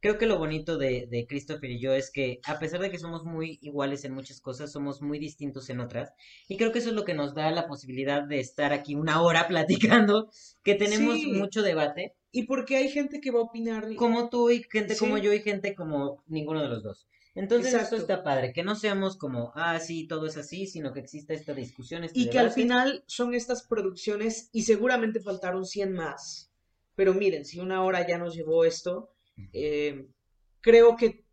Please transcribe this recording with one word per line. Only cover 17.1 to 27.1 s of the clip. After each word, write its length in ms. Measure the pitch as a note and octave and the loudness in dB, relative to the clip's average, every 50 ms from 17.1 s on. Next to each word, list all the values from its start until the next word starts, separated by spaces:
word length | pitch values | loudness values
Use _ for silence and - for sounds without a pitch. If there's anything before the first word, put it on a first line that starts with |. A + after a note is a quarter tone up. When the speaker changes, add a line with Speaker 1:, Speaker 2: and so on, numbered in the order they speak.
| _ _ _ _ _ | _ _ _ _ _
Speaker 1:
Entonces, 360 | - G3 G3 A#3 A#3+ A#3 B3+ B3 | -8 -2 2 2 2 2 4 2
Speaker 2:
Exacto. 240 | A3+ G#3 - A3+ | 2 0 0 -2
Speaker 1:
esto 160 | A3 E3+ D#3+ G3 | -4 -2 -2 -2
está 120 | F#3 - | -2 0
padre, 280 | D3 C#3 C3 B2 A#2+ - | 0 0 0 0 -2 -4
que 100 | E3 E3+ | -4 -4
no 100 | F#3+ G#3+ | -4 -4
seamos 420 | G#3 - G#3+ G3 G3 F#3+ F#3+ F#3+ | -2 0 0 0 0 0 -2 -2
como, 360 | - - C3+ B2+ A#2+ A#2 A#2+ - | -4 -8 -6 -4 -4 -6 -6 -6
"Ah, 240 | D3+ E3 E3+ E3 E3 | -4 -2 -2 0 -2
sí, 280 | E3 E3+ E3+ E3 D#3 - | -4 -6 -8 -8 -6 -6
todo 180 | E3 D#3 D#3 | -6 -4 -4
es 100 | D#3 D3+ | -6 -8
así", 300 | D#3 C#3+ - - F#3 G3 | -8 -12 -12 -10 -10 -10
sino 260 | F#3+ - E3 D3+ C3+ B2 | -8 -8 -8 -8 -8 -8
que 80 | C#3 | -10
exista 320 | B2+ - - D3+ D3 - D#3+ | -14 -12 -16 -16 -8 -8 -8
esta 220 | D3+ D3+ - C#3+ | -8 -6 -8 -8
discusión, 480 | C3+ B2 B2 - - B2 - E3 E3+ E3+ | -8 -8 -10 -12 -16 -14 -10 -10 -8 -8
este 140 | D#3+ - B3+ | -4 -2 0
Speaker 2:
Y 100 | A#3+ A#3 | 0 2
que 100 | A#3+ B3+ | 4 4
al 60 | A#3+ | 4
Speaker 1:
debate. 140 | A3+ A3+ B3+ | 4 4 2
Speaker 2:
final 440 | B3 A#3+ B3 B3 B3+ C#4 C#4 - _ | 2 4 4 4 2 2 0 -2 _
son 280 | _ - - B3 A#3+ A#3+ | _ -4 -4 -2 0 0
estas 280 | A#3+ A3+ B3 B3 A#3+ - | -2 -2 -2 -6 -6 -2
producciones, 840 | _ A#3 G#3+ G3 F#3+ F#3 - - A3 G#3 G#3 G#3+ A3+ A3 - - _ _ | _ -2 -2 -2 -4 -4 -4 -4 -4 -2 -2 -2 -2 -4 -4 -10 _ _
y 120 | A3+ G#3+ | -4 2
seguramente 560 | - A3 G3 A3 B3+ B3+ B3 A3+ A3 A3 A3+ | 4 4 4 4 2 2 2 2 0 -2 -2
faltaron 440 | F#3+ G3+ G3 F#3 F#3+ F3+ F3+ F#3+ F#3 | -4 -4 -6 -4 -4 -4 -4 -4 -4
cien 280 | F3 - G3+ G3+ F#3+ F#3+ | -6 -4 -4 -4 -2 -2
más. 580 | F3+ E3 D3 C3+ - - - - - - _ _ _ _ _ _ _ _ _ _ | -4 -4 -6 -8 -10 -12 -14 -16 -16 -18 _ _ _ _ _ _ _ _ _ _
Pero 180 | - G3 F#3 | 2 4 4